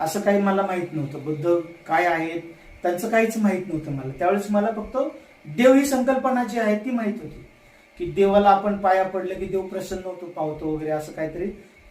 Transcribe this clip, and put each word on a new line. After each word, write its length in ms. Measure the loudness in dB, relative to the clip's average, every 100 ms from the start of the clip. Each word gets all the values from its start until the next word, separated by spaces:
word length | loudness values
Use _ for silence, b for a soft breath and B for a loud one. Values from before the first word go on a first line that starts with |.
असं 200 | -4 0
काही 220 | 2 2
मला 200 | 4 2
माहित 260 | 0 -2 -4
नव्हतं. 320 | -6 -6 -6
बुद्ध 300 | -6 -2 2 2 0 -12 -2
काय 200 | 0 2
आहेत 360 | 0 -2 -6 -10 B B -6
त्यांचं 280 | -4 -2 0
काहीच 260 | 2 2 2
माहित 300 | 2 0 -2
नव्हतं 260 | -6 -4
मला. 200 | -6 -6 0
त्यावेळेस 320 | 2 2 2
मला 180 | 0 0 -2
फक्त 220 | -4 -2 -2 B B B -10
देव 280 | 4 8
ही 120 | 8 6
संकल्पना 580 | 2 2 2 2 0
जी 140 | 0 0
आहे 180 | 0 0
ती 60 | -2
माहित 240 | -2 -2 -4
होती, 240 | -10 -16 -20 -20 b b b -10
की 120 | -6
देवाला 380 | 2 4 6 6
आपण 280 | 4 2 0
पाया 280 | 2 2
पडलं 300 | 2 -2 -6
की 120 | -6 -4
देव 160 | -4
प्रसन्न 420 | -4 -8 -8 -8
होतो, 220 | -10 -12 -12
पावतो 480 | -6 -6 -4 -6
वगैरे 160 | -4 -4
असं 220 | -6 -6
काहीतरी, 380 | -8 -8 -6 -8 -8 B B B